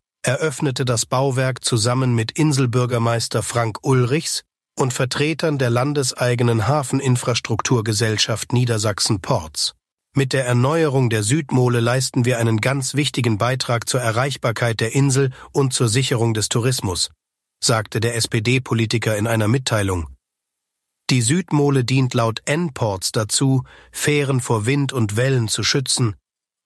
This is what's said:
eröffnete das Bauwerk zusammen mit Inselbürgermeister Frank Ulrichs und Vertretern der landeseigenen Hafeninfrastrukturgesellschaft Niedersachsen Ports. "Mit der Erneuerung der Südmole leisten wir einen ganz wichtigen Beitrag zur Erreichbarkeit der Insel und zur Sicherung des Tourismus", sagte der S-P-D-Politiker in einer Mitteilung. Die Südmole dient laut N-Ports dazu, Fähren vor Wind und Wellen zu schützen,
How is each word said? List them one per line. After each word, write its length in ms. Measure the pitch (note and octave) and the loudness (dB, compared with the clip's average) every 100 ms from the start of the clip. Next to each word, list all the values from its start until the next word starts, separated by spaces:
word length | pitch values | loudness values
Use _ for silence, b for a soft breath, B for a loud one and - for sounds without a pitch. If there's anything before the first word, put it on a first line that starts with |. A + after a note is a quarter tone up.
| _ _ | _ _
eröffnete 640 | - C3 D#3 C3 D3+ B2+ B2+ | -4 0 -2 0 -2 0 0
das 180 | A#2 | 0
Bauwerk 580 | - C3 C#3 B2+ C3 B2+ | 0 0 0 0 -2 -2
zusammen 500 | - A#2+ A2 B2+ B2+ | -2 0 2 2 2
mit 180 | A#2 A2 | 0 0
Inselbürgermeister 1080 | - D#3 C#3 C3 B2+ B2 A#2+ A#2 A#2 - A#2 | 0 2 2 2 0 0 0 0 0 -2 -4
Frank 360 | - A#2+ A2+ G2 | -2 -2 -2 -4
Ulrichs 600 | C#3+ B2+ B2 D3+ - - - _ _ - | 0 2 2 0 -2 -6 -8 _ _ -2
und 160 | C3+ | -2
Vertretern 640 | - B2+ - D3 E3 E3 C#3+ | 0 -4 0 -2 0 -2 0
der 100 | B2 | 0
landeseigenen 960 | A#2 C#3+ D3 C3 - B2 A#2+ A#2+ A2+ G#2 | 0 0 0 -2 0 0 2 2 2 2
Hafeninfrastrukturgesellschaft 1900 | D3+ C3+ C3+ C3+ B2 - A2+ - - - B2 G#2+ G2+ A2+ G#2+ - G#2+ - | 0 0 0 2 2 0 -4 -2 -4 0 0 0 0 0 0 0 -2 0
Niedersachsen 680 | B2 B2 A2+ G#2+ G2+ - G#2 | 0 2 0 0 -2 0 0
Ports. 540 | - A#2+ D#2 - - - _ _ _ - | 0 -2 -2 -6 -6 -6 _ _ _ -2
"Mit 160 | C3+ | 0
der 140 | C3+ B2 | 0 0
Erneuerung 640 | B2 B2+ E3 D#3 C3+ A#2+ | 2 2 2 2 2 2
der 120 | A2 | 0
Südmole 580 | G2+ D3+ C#3+ C3+ B2 A#2+ | 0 0 0 2 2 2
leisten 440 | A#2 C3 C3 C3+ | 2 0 0 0
wir 140 | B2 A#2+ | 0 2
einen 240 | A2+ A2 | 2 2
ganz 320 | B2+ C#3 C3 | 0 -2 -2
wichtigen 420 | C3+ C#3 - A#2 G#2 | -2 -2 0 0 0
Beitrag 500 | A#2 B2+ - A#2 - | 0 -2 -2 -2 -2
zur 140 | B2+ | -2
Erreichbarkeit 800 | A#2 A2 C#3 C3 B2+ G#2+ A#2+ A2 | 0 0 -2 -2 -4 -2 -2 0
der 140 | A2+ | 0
Insel 360 | C#3 C#3 C3 C#3 B B | 2 2 2 0 B B
und 220 | D3 C3+ | 0 0
zur 140 | - A#2+ | 2 0
Sicherung 440 | A2+ C3+ B2 A#2 | 0 0 0 0
des 160 | G#2+ G2+ | 0 -2
Tourismus", 640 | B2 A#2+ B2+ G2+ E2+ - - _ _ _ _ | 0 0 -2 -2 -4 -6 -8 _ _ _ _
sagte 380 | - A2+ G#2 A#2 | 0 0 -2 -2
der 160 | A#2 A#2 | -2 -2
S-P-D-Politiker 1000 | - A#2 A2 B2+ - A2+ A2+ A#2 A2 G#2+ | -2 -2 0 0 0 -2 0 0 0 0
in 100 | A2+ | 0
einer 220 | A2+ G#2+ | 0 2
Mitteilung. 600 | C3+ C3 A2 G2 F2+ D2 - _ _ _ _ _ _ _ _ - | 0 0 0 0 -2 -6 -12 _ _ _ _ _ _ _ _ 0
Die 120 | B2+ | 2
Südmole 640 | A2+ E3+ F3+ D3 C#3+ C#3 | 2 0 2 2 4 2
dient 280 | B2 C3 B2+ | 2 2 2
laut 300 | B2 A2+ A2 | 0 0 -2
N-Ports 680 | - D3+ F3 - A2+ F#2+ - | -2 -2 -2 -2 -2 -2 -4
dazu, 520 | A#2+ G#2+ - C3+ C3 C3 B B | -2 -2 0 2 2 -2 B B
Fähren 480 | - - D3 C3+ C3 | -4 0 0 0 -2
vor 260 | - A2+ G#2+ | 0 -2 0
Wind 260 | C#3+ C3+ | 0 -2
und 240 | C3 G#2+ G#2 | -2 -2 0
Wellen 320 | C3 C3 A2 | 0 0 0
zu 140 | - | -2
schützen, 540 | G#2 C#3+ C3+ - A#2 G2 _ _ _ _ | 0 -2 -2 0 -2 -4 _ _ _ _